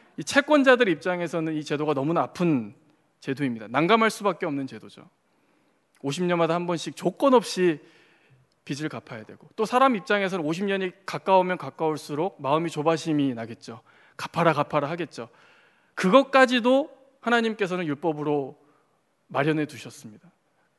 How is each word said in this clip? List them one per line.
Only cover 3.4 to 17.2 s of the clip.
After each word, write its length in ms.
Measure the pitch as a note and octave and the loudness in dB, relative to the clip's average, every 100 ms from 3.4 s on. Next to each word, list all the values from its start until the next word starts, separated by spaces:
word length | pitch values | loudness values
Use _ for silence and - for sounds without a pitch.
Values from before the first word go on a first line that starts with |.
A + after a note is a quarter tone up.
| C#3 A2+ G#2+ | -4 -4 -4
난감할 420 | B2+ E3+ A3+ A3 | 0 4 4 4
수밖에 360 | - G3+ G3+ F3+ | 0 -2 -2 -4
없는 200 | C#3 C3+ | -4 -6
제도죠. 440 | A2 G#2 - - _ _ _ _ _ _ _ _ _ | -10 -18 -20 -20 _ _ _ _ _ _ _ _ _
오십 220 | C#3 C#3+ | -6 -2
년마다 320 | F3+ F3 E3 E3+ | -2 0 0 0
한 100 | F3 | -2
번씩 300 | E3+ - - | -6 -6 -6
조건 380 | - - C#4 | -6 0 4
없이 480 | B3+ F3+ - F3+ D3+ - _ _ _ _ _ _ _ | 4 4 2 0 0 -6 _ _ _ _ _ _ _
빚을 260 | - C#3+ D3+ | -10 -8 -8
갚아야 340 | B2+ - A#2+ | -10 -14 -16
되고, 240 | G#2+ G2+ - - | -16 -20 -14 -6
또 100 | G#3+ | 0
사람 300 | B3 C4 A3 | 4 4 2
입장에서는 480 | - G#3 G3 F#3 D3 | 0 -2 0 -2 -4
오십 200 | E3 G3+ | -2 -2
년이 260 | G3 F#3 - - | -2 -4 -8 -12
가까우면 520 | D#3 - F#3+ F#3 F3+ | -6 2 2 2 -2
가까울수록 840 | C3+ - D#3+ D3+ - D3 F#3 - | -8 -4 -4 -4 -6 -6 -6 -4
마음이 280 | C#3 D3+ E3 | -2 0 -2
조바심이 640 | D3+ D3 E3 E3 D3+ C#3 | -2 0 0 0 0 0
나겠죠. 480 | A#2 A2+ A2+ - A2 _ _ _ - | -4 -10 -14 -18 -20 _ _ _ -14
갚아라, 360 | - E3 E3+ | -8 0 2
갚아라 360 | D3 C#3+ D3+ C#3+ | 2 0 -2 -4
하겠죠. 400 | E3+ E3 - A2+ _ _ _ _ _ _ - | -6 -10 -12 -16 _ _ _ _ _ _ -4
그것까지도 1000 | F#3 A#3+ C#4 C4+ B3+ B3 A#3 C4 D#4 - _ _ | 4 4 6 4 4 4 2 2 0 -10 _ _